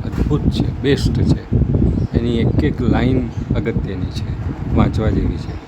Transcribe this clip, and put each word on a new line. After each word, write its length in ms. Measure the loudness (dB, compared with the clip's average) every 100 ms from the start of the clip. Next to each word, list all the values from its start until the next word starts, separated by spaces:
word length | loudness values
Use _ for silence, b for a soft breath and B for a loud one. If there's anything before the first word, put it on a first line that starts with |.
અદ્ભુત 360 | -4 -2 0 2
છે, 400 | 2 2 -2 0
બેસ્ટ 400 | 0 2 2 2
છે. 320 | 2 0 2 2 2 2 2 2 0 0
એની 180 | 2 0
એક 260 | 2 2
એક 180 | 0 0
લાઇન 480 | 0 2 2 0 -2 -6 -4
અગત્યની 500 | -2 -2 -2 -4 -4
છે, 220 | -6 -6 -6 -6 -6 -6 -2
વાંચવા 340 | 0 2 2 0
જેવી 280 | 0 -2 -4
છે. 160 | -8 -10